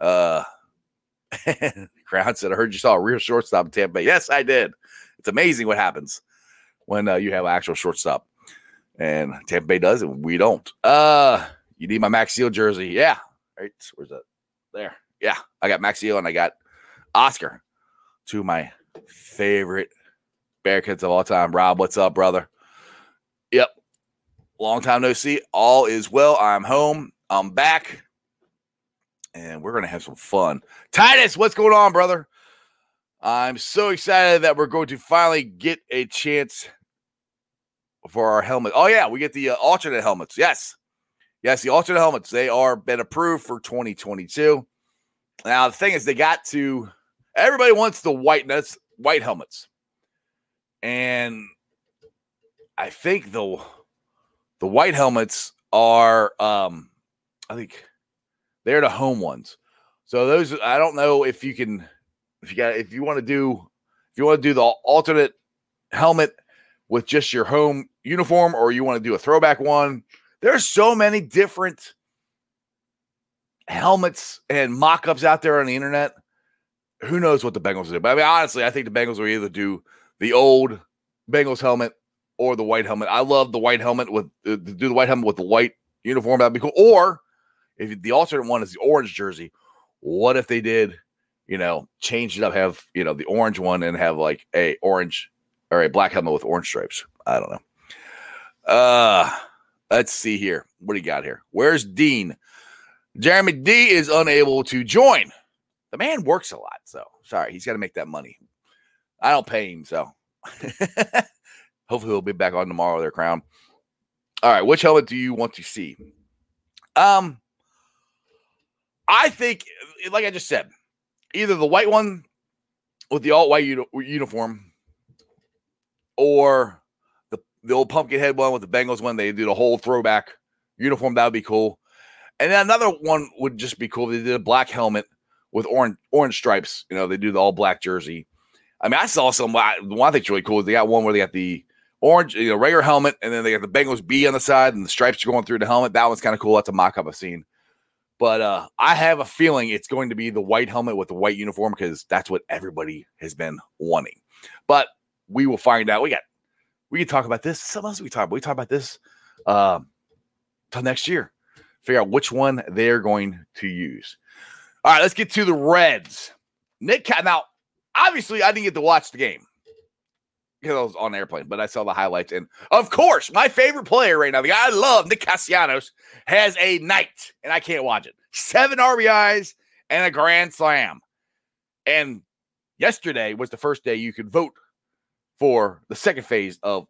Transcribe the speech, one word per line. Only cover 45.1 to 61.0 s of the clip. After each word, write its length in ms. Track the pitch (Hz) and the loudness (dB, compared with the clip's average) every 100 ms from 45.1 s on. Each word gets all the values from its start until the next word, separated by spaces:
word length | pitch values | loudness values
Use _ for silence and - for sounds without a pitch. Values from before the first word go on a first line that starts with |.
| _ _ _ | _ _ _
Now, 240 | 113 123 127 | -2 2 2
the 60 | |
thing 180 | - 196 | 0 -2
is, 120 | 165 | -2
they 100 | 120 | -2
got 300 | 131 156 160 - | 0 0 0 -4
to, 440 | 147 139 131 104 _ _ _ _ | -6 -6 -6 -10 _ _ _ _
everybody 380 | - 254 277 247 | 0 2 4 4
wants 280 | 214 220 - | 4 2 -2
the 120 | 165 | -4
white, 360 | 135 139 156 135 | 0 2 2 0
that's 300 | 143 147 - _ - | -6 -6 -12 _ -6
white 260 | 135 156 | -2 -2
helmets. 460 | 113 90 - - - _ _ _ _ _ _ _ _ _ _ _ | -2 -8 -10 -20 -20 _ _ _ _ _ _ _ _ _ _ _
And 640 | 113 123 127 123 120 110 104 _ _ _ _ _ 453 _ _ _ _ _ _ - | -8 -4 -4 -4 -6 -8 -20 _ _ _ _ _ _ _ _ _ _ _ _ -12
I 120 | 110 | -12
think 420 | - 165 196 104 | -8 -4 -4 -6
the, 260 | 110 101 92 - - _ _ _ _ _ _ _ - | -8 -8 -8 -14 -20 _ _ _ _ _ _ _ -10
the 60 | 95 | -2
white 280 | 113 185 | 2 2
helmets 580 | 143 135 120 110 - - _ - | 2 2 2 -2 -6 -12 _ -2
are, 600 | 107 113 117 113 113 104 - | 4 6 6 6 6 2 -2
um, 500 | 107 101 95 82 - _ _ _ _ _ - | -2 -2 -4 -8 -20 _ _ _ _ _ -18
I 40 | |
think 300 | 120 107 - _ _ _ _ _ _ _ _ | -16 -16 -20 _ _ _ _ _ _ _ _
they're 160 | 113 147 | -2 0
the 80 | 135 | 0
home 320 | - 135 117 | 0 -4 -4
ones. 360 | 85 64 - - _ _ _ _ _ | -6 -10 -16 -20 _ _ _ _ _
So 200 | 123 127 | -2 2
those, 320 | 160 151 147 | 2 0 -4
I 180 | 113 135 | -2 2
don't 180 | 160 | 0
know 280 | 143 | 0